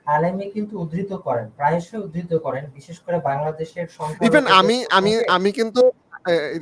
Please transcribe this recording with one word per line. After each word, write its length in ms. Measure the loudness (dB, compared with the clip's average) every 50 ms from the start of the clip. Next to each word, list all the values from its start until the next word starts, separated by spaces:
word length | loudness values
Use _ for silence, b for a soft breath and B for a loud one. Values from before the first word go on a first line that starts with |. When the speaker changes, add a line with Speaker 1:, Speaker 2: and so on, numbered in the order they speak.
| -4
Speaker 1:
আলেমই 440 | 0 2 2 2 0 -2 -4 -8 -8
কিন্তু 280 | -6 -8 -8 -6 -6 -8
উদ্ধৃত 340 | -8 -6 -6 -6 -6 -6 -8
করেন, 360 | -8 -4 -4 -4 -4 -4 -8 -10
প্রায়শই 420 | -2 0 0 0 0 -4 -4 -10 -10
উদ্ধৃত 360 | -10 -8 -8 -8 -6 -2 -2
করেন, 320 | -2 -2 -2 -6 -6 -8 -12 -16
বিশেষ 260 | -20 -20 -20 -20 -16
করে 180 | -8 -4 -4 -2
বাংলাদেশের 680 | -2 -2 -4 -2 -4 -6 -6 -6 -10 -10 -8 -10 -10
সংখ্যালঘু 380 | -10 -10 -10 -8 -8 -4 0 2
Speaker 2:
Even 220 | 4 4 4 4 6
আমি, 360 | 6 6 6 6 2 0 0 2
আমি, 200 | 2 2 4 4
Speaker 1:
প্রসঙ্গে 240 | 2 2 2 2 2
Speaker 2:
আমি 180 | 2 2 0 0
কিন্তু, 340 | 0 -2 -2 2 4 4
আহ, 440 | 4 4 _ _ _ -20 -10 -2 0 0 0 0 -2 -6 -4